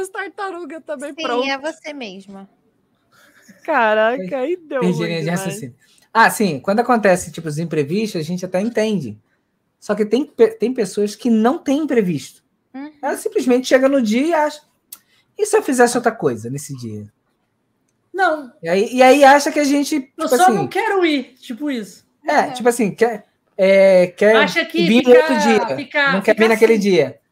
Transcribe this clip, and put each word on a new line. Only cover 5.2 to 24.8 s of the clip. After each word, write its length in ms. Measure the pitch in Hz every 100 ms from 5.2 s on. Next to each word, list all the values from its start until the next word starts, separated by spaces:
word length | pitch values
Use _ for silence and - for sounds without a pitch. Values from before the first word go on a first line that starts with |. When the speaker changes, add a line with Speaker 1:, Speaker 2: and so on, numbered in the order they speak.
Speaker 3:
de 40 |
Speaker 1:
demais. 160 | 160 175
Speaker 3:
raciocínio. 360 | 190 202 127 - _ _ _
Ah, 180 | 226 208
sim, 280 | - 202 139
quando 200 | - 208
acontece, 500 | - 233 196 180 -
tipo, 180 | 160 160
os 100 | 147
imprevistos, 600 | 165 156 139 190 220 185
a 40 |
gente 200 | 151 180
até 160 | 180 180
entende. 580 | 220 226 220 202 123 104 _ _ _ _ _ _
Só 160 | -
que 100 | 202
tem 200 | 208 240 294
pe-, 280 | - 226
tem 180 | 220 226
pessoas 400 | 254 202 - 208
que 160 | 208 247
não 280 | 220 220 302
têm 200 | - 277
imprevisto. 640 | 294 254 185 147 - - _ _ _
Speaker 2:
Uhum. 180 | 262 294 -
Speaker 3:
Ela 160 | 277 -
simplesmente 520 | 427 403 254 247 254
chega 200 | 262 269
no 140 | 277
dia 240 | 220 233 311
e 80 |
acha, 280 | 320 302 294 _ _ _ - _ _ _ -
"E 100 | 403
se 100 | 427
eu 60 |
fizesse 340 | 403 254 240 247
outra 140 | 240
coisa 380 | - 147 110 117
nesse 260 | 139 143 135
dia?" 340 | 117 104 104 _ _ _ _ _ _ _ _ _ _
Speaker 4:
Não. 400 | 359 370 311 254 _
Speaker 3:
E 60 | 165
aí, 200 | 190 226
e 100 | 254
aí 220 | 254 285
acha 280 | 269 285 294
que 80 | 302
a 40 |
gente, 300 | 294 285 285 302 254 -
Speaker 4:
Eu 80 |
Speaker 3:
tipo 40 | 311 247
Speaker 4:
só 80 | 359
Speaker 3:
assim, 80 |
Speaker 4:
não 120 | 208 -
quero 380 | 370 440 392
ir, 300 | 339 285 240 _
tipo 300 | - 226 294
isso. 340 | 254 196 - _ _ 311
Speaker 3:
É, 200 | 294 190
Speaker 2:
Uhum. 40 |
Speaker 3:
tipo 140 | - 240
assim, 260 | 240 208
quer, 320 | 147 233 214 - _ _ -
é, 520 | 190 196 190 185 180
quer 280 | - 208 220
Speaker 4:
Acha 280 | 196 339
que 220 | - 330